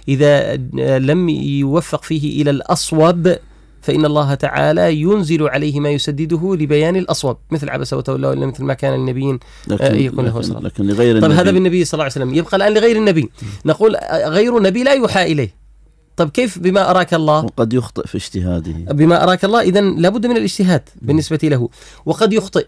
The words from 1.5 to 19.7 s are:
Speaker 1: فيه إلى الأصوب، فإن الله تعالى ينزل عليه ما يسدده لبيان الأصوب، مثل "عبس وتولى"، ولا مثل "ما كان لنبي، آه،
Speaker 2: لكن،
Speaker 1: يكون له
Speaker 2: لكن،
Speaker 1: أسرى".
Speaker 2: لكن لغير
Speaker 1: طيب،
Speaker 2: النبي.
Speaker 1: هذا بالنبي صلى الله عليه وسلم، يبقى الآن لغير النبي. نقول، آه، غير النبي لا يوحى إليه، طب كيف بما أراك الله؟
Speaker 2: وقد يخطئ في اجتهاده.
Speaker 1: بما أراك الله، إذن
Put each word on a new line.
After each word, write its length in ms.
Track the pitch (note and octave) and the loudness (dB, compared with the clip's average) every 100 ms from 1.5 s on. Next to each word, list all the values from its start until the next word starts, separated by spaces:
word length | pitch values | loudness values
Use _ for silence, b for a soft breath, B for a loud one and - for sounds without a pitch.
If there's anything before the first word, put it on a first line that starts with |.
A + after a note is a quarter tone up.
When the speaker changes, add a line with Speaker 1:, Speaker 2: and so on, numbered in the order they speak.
| C#3 C#3 D#3 - - | -2 0 0 -2 -8
Speaker 1:
فيه 400 | - D#3+ D3 - | -4 -4 -2 0
إلى 80 | C#3+ | 0
الأصوب، 840 | C#3 - D#3+ - D#3+ D#3+ F3 E3+ - - b b - | 0 -2 -4 0 2 4 4 2 0 -4 b b -8
فإن 220 | - C#3+ | -2 0
الله 300 | D3+ D3 C#3+ | 2 2 0
تعالى 680 | C#3 C#3 C3 D3 D#3+ F3 D#3 | -2 -2 0 0 2 2 2
ينزل 480 | E3 G#3 D#3 D#3+ D3+ | 2 0 2 0 0
عليه 320 | C3 D3+ C#3+ | 0 -2 -2
ما 100 | D3 | -2
يسدده 640 | C#3+ - C#3+ D#3+ E3 F3+ | -2 -2 -4 -4 -2 -2
لبيان 420 | F#3 D3+ D3 D#3+ F#3 | -2 0 2 2 0
الأصوب، 400 | F3+ D#3+ C#3 A#2+ - | -2 -4 -4 -6 -6
مثل 180 | D#3+ C#3+ | -6 -6
"عبس 240 | C3 C3+ | -6 -4
وتولى"، 340 | C3+ C3 C3+ C3+ | -6 -4 -4 -2
ولا 200 | C3+ C3+ | -2 -4
مثل 180 | B2+ | -4
"ما 100 | C#3 | -6
كان 200 | B2+ C#3 | -4 -2
لنبي، 360 | C3 C3 B2+ C3+ | -2 -4 -2 -4
آه، 80 | B2+ B B - | -4 B B -6
Speaker 2:
لكن، 280 | G2+ C3+ - | -2 0 0
Speaker 1:
يكون 240 | C3+ B2 | 0 -2
له 60 | B2 | -2
Speaker 2:
لكن، 80 | A#2 | -2
Speaker 1:
أسرى". 220 | A2+ A2+ | -4 -6
Speaker 2:
لكن 260 | C3+ - G2 | -8 -4 -2
لغير 280 | G2+ A#2+ | 2 4
Speaker 1:
طيب، 100 | A2+ | 4
Speaker 2:
النبي. 160 | - D3+ | 4 4
Speaker 1:
هذا 100 | F3+ | 4
بالنبي 340 | F#3 F#3 F3+ | 2 2 0
صلى 100 | D#3+ D#3 | -2 -2
الله 60 | |
عليه 80 | C#3 | -4
وسلم، 220 | C#3 C3 | -4 -2
يبقى 220 | C#3+ E3+ G3 | -2 0 0
الآن 180 | G3+ | 2
لغير 220 | G#3+ A3+ A3 | 2 2 2
النبي. 340 | G#3+ D#3+ A#2 B G#2 G2+ D3 | 2 2 -2 B -14 -6 -4
نقول، 300 | D#3 A3 - | 2 2 0
آه، 320 | - D#3+ D3+ | -2 -2 0
غير 280 | E3+ A#3+ A#3+ | 0 2 2
النبي 260 | F#3+ G#3 | 2 2
لا 100 | C4 | 2
يوحى 400 | C#4 A#3 G3 E3+ | 0 0 -2 0
إليه، 220 | D3+ A2+ - - _ _ _ _ - | -2 -4 -8 -20 _ _ _ _ -4
طب 120 | D3 | -2
كيف 280 | F#3 B3 F3 | 0 -2 -2
بما 320 | F3+ G3 F3+ | 0 2 2
أراك 240 | F#3 F3 | 2 2
الله؟ 300 | E3 D#3 D3+ | 0 2 2
Speaker 2:
وقد 280 | A#2+ - A2+ | 0 -2 0
يخطئ 340 | B2+ A#2 - - | 0 -2 -8 -8
في 80 | |
اجتهاده. 580 | F#2+ - G2 F2+ F2 E2 | -8 -8 -4 -2 -2 -4
Speaker 1:
بما 500 | D#2+ F2 C#3+ D#3+ E3+ | -8 -4 2 4 4
أراك 220 | F3+ F3+ | 2 2
الله، 160 | G3 A#3 | 2 2
إذن 360 | F#3 | 2